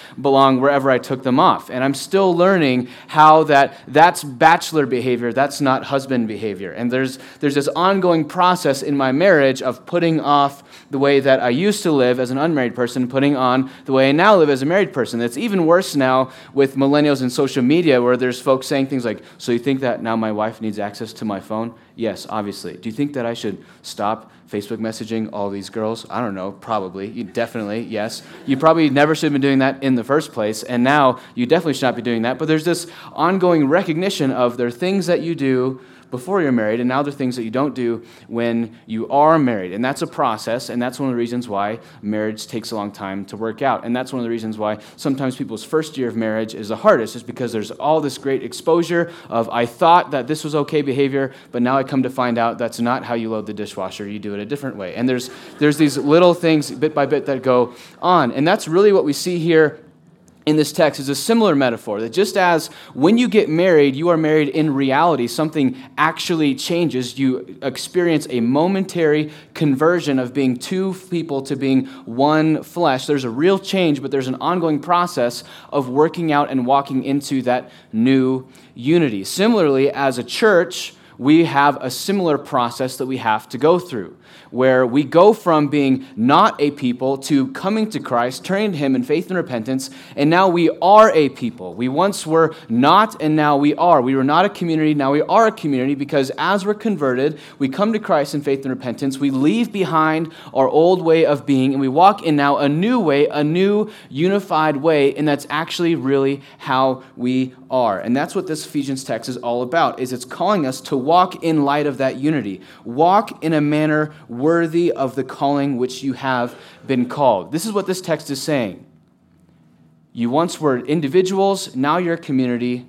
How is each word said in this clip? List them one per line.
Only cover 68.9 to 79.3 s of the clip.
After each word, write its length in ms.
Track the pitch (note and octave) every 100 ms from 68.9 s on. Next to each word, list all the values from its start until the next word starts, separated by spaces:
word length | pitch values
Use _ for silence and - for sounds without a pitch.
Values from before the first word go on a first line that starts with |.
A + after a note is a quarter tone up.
| F3 D#3+ D3+ D3+ - -
conversion 640 | - D3+ C3+ D#3 F3 D3 C3+
of 160 | B2
being 240 | C#3 C3+ B2
two 380 | - F#3 F#3+ F#3 -
people 320 | E3+ D#3 C3+
to 160 | C3+ C3
being 300 | C3+ C3 C3 -
one 580 | - A#2 C#3+ D#3 D#3 D3+
flesh. 440 | - E3+ E3 C3 -
There's 180 | D3
a 60 | B2+
real 280 | A#2 E3+ F#3+
change, 440 | F#3+ G3 F3 C#3
but 80 | C3+
there's 180 | C#3 B2+
an 80 | B2+
ongoing 420 | D3 F3+ E3 D3
process 640 | D#3 F3 F3 - B2 - - - -
of 160 | C#3+ B2
working 420 | C3 D#3+ E3+ D#3+
out 200 | D3 D3
and 160 | C3 B2
walking 380 | C#3 C#3 C3
into 360 | C#3 C#3 C#3 C3+
that 300 | B2 B2 - - _
new 560 | A2 B2 C3+ C3 C3 C3 - -
unity. 500 | - B2 E3+ D3 G2+
Similarly, 640 | F#2+